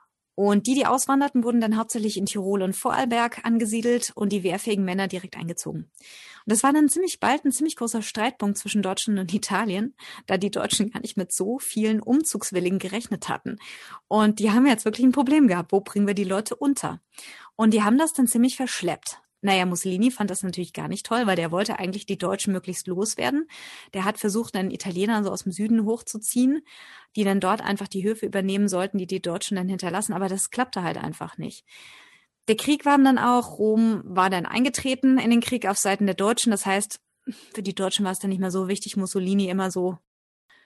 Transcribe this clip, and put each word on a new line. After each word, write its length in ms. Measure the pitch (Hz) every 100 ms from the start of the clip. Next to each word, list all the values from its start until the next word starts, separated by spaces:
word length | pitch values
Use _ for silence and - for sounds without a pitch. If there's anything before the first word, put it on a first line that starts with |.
| _ _ _ -
Und 320 | 202 208 220
die, 80 | 269
die 100 | 226
auswanderten, 580 | 262 - 277 285 254
wurden 200 | 233 240
dann 160 | 220 214
hauptsächlich 400 | 226 240 214 208
in 80 | 196
Tirol 360 | 208 190 196
und 140 | 185 196
Vorarlberg 680 | 254 - 262 233 233 - -
angesiedelt 680 | 226 220 226 233 240 - -
und 160 | 208
die 120 | 202
wehrfähigen 420 | 180 180 - 196 190
Männer 240 | 185 196
direkt 300 | 185 180 -
eingezogen. 460 | 165 170 - 156 160
Und 680 | _ - - - - -
das 100 | 220
war 120 | 269 294
dann 160 | 294
ziemlich 280 | 320 370 -
bald 280 | 208 - 285
ein 60 |
ziemlich 240 | 247 311 -
großer 260 | 233 226
Streitpunkt 560 | 214 - 226 247 202 202
zwischen 240 | 208 214
Deutschland 360 | 190 185 - 202
und 140 | 185
Italien, 640 | 196 - 190 220 185 233 - - - -
da 100 | 190
die 140 | 196
Deutschen 400 | - - - 208
gar 100 | -
nicht 160 | - -
mit 160 | 180
so 260 | - 190 254
vielen 420 | - - 214 220
Umzugswilligen 800 | 214 262 311 208 - 185 180 190
gerechnet 520 | 185 196 233 202 -
hatten. 260 | - - 208 - - - - -
Und 320 | 208 214 214
die 140 | 214
haben 140 | 214 277
jetzt 180 | 226 -
wirklich 220 | 220 254
ein 60 |
Problem 360 | 247 254 302 269
gehabt, 240 | 175 170
wo 80 | 196
bringen 260 | 196 202 202
wir 80 | 202
die 100 | 196
Leute 300 | 190 214 -
unter? 460 | 285 277 156 160 _ - - - - -
Und 160 | 220
die 100 | 214
haben 140 | 208 254
das 160 | 320
dann 160 | - 247
ziemlich 280 | 240 247 -
verschleppt. 640 | 254 - 175 - - - _ _
Naja, 220 | 196 190 180
Mussolini 440 | 175 190 185 240
fand 200 | 247 208
das 120 | 185
natürlich 300 | 190 175 175
gar 160 | - 156
nicht 180 | 185 -
toll, 200 | 233 226
weil 100 | 185
der 160 | 165
wollte 260 | 175 220 214
eigentlich 260 | 180 196 -
die 140 | 190
Deutschen 340 | 175 196 -
möglichst 360 | 185 - 180 -
loswerden. 600 | 180 220 - 247 277 320 - - - -
Der 120 | 196 190
hat 140 | 214
versucht, 380 | 214 202 226 202
dann 160 | 185
Italiener 500 | 151 196 175 208 220
so 80 | 196
aus 140 | 185 -
dem 80 |
Süden 320 | 175 214 226 208
hochzuziehen, 800 | 233 - 214 - 247 254 302 - - - - - -
die 80 |
dann 160 | 196 196
dort 220 | 185 214
einfach 260 | - 202 196
die 160 | 196
Höfe 240 | 190 220 202
übernehmen 400 | 196 190 196 202
sollten, 320 | 185 190 196
die 80 | 180
die 160 | 185
Deutschen 340 | 175 170 - 196
dann 120 | 185
hinterlassen. 460 | 185 180 180 214 185
Aber 140 | 196
das 220 | 190 -
klappte 320 | - 254 -
halt 140 | 175 -
einfach 420 | 160 160 170 -
nicht. 260 | 160 - _ - - - - _ _ _ -
Der 80 | 220
Krieg 300 | - 294 285
war 120 | 285
dann 200 | 269 254
auch, 400 | 240 247 240 -
Rom 420 | 214 220 226 208 -
war 260 | 180 185
dann 160 | 190 165
eingetreten 720 | - 262 - 269 262 262 262
in 120 | 220
den 120 | 233
Krieg 240 | 240 247 190
auf 100 | 202
Seiten 280 | 202 202 202
der 100 | 180
Deutschen. 340 | 196 240 240
Das 160 | 196 -
heißt, 340 | 196 208 - _ _ - 208 - 220
für 80 |
die 120 | 196 190
Deutschen 300 | 190 - 196
war 80 |
es 60 | 190
dann 120 | 196
nicht 100 | 190
mehr 100 | 190
so 180 | 185 185
wichtig, 280 | 196 - -
Mussolini 520 | 185 196 185 196 190
immer 220 | 185 190
so, 280 | 180 180 175 _ _ _ _ _ _